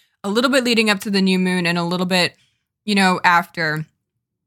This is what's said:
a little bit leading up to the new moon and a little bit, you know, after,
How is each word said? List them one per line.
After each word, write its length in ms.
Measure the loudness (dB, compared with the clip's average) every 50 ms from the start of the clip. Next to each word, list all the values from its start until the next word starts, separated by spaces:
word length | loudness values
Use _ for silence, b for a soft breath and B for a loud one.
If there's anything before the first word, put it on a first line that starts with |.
| b b b b -8
a 40 | -4
little 220 | -2 0 0 2
bit 140 | 0 0 0
leading 260 | 2 2 2 2 2
up 100 | 0 -2
to 100 | -2 -2
the 120 | -2 0 2
new 160 | 2 2 2
moon 260 | 0 0 0 0 0
and 120 | 0 -2 -2
a 60 | -2
little 220 | -2 -4 -4 -2
bit, 300 | -2 0 0 0 -2 -4 _ _ _ _ _ _ _ _ _ _
you 100 | -2 0
know, 260 | 2 2 2 2 2 2
after, 640 | 2 2 2 0 -2 -6 -6 -4 -4 -4 -4 -6 -10 _ _ _ _ _ _ _ _ _ _ _